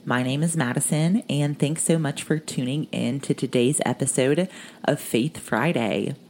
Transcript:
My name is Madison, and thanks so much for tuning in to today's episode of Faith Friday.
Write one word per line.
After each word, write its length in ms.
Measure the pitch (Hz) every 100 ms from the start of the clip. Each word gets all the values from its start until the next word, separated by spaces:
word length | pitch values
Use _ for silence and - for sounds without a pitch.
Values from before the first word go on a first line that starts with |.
My 200 | - 120
name 180 | 127 143
is 140 | 165 165
Madison, 640 | 123 127 - 151 160 208 -
and 260 | 143 147 147
thanks 280 | 143 160
so 160 | - 165
much 240 | 143 -
for 160 | - 156
tuning 480 | - - 123 147 -
in 300 | - 117 139
to 120 | -
today's 480 | 151 131 127 120 156 -
episode 600 | 127 135 - 131 151 185 - - -
of 160 | - 147
Faith 400 | - 117 143 -
Friday. 760 | - 113 147 147 113 85 123 139